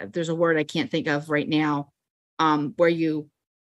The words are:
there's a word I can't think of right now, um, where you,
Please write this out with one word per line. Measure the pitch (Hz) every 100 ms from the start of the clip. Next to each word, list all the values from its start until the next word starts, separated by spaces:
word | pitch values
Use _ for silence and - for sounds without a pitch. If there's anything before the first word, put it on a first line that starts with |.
there's | 98 175 165
a |
word | 165 165 160
I |
can't | 151 165 143
think | 165 147
of | 147 156
right | 147 -
now, | 151 151 147 143 _ _ _ _ -
um, | 160 151 143 -
where | 170
you, | 170 160 151 147 _ _ _ _